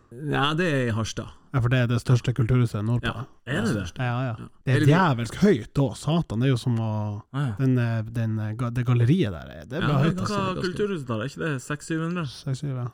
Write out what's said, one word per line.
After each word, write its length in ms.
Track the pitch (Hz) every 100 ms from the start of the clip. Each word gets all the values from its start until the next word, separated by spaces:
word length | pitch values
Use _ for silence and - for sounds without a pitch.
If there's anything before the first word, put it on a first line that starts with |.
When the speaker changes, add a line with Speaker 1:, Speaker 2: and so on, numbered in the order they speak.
| -
Speaker 1:
ja, 380 | 120 147 135 143 156
det 80 | 180
er 220 | 135 120
i 80 | 110
Harstad. 380 | 107 - 107 - -
Speaker 2:
Ja, 160 | 135
for 100 | 120
det 60 | 127
er 60 | 120
det 80 | 120
største 320 | - 123 -
kulturhuset 540 | 120 110 127 117 107 107
nordpå. 240 | 120 117
Speaker 1:
Ja. 140 | 107 135 - -
Speaker 3:
Er 160 | 160 220
det 60 |
det? 100 | 107 90 -
Speaker 2:
Ja, 100 | 127
ja, 120 | 120
ja. 140 | 131 110
Speaker 1:
Ja. 60 | 117 -
Speaker 2:
Det 80 | 135
er 60 | 123
Speaker 1:
Eller 100 | 139
vi 60 |
Speaker 2:
djevelsk 440 | 165 175 117 117 -
høyt 320 | 208 131 -
da, 120 | - 135 -
satan. 480 | - 170 - 107
Det 20 | 135
er 60 |
jo 80 | 123
som 140 | 127 113
å, 120 | 113 107 107 104 -
Speaker 3:
Ah, 60 | 135
ja. 120 | 139 104
Speaker 2:
den, 140 | 131 127
eh, 220 | 117 113 110
den, 300 | 117 113 110
eh, 140 | 107
ga-, 160 | 110 120
det 140 | 123 120
galleriet 480 | 120 117 185 101
der, 160 | 80 - 76
eh, 80 | -
det 140 | 131
er 20 |
bra 140 | - 139
Speaker 1:
Ja, 80 |
Speaker 2:
høyt, 100 | 160
Speaker 1:
det 120 | 180 185
Speaker 2:
altså. 80 | 202
Speaker 1:
er 80 |
Speaker 3:
Hva 80 | 190
Speaker 1:
ganske 160 | 170 180
Speaker 3:
kulturhuset 400 | 180 208 175 123
da? 80 | 110
Er 140 | 131
ikke 100 | 165
det 80 | 160 135 -
seks 240 | 147 -
syv 140 | 160 165
hundre? 200 | 180 143
Speaker 2:
Seks, 320 | - 143 127
syv, 140 | 143 127
ja. 80 | 120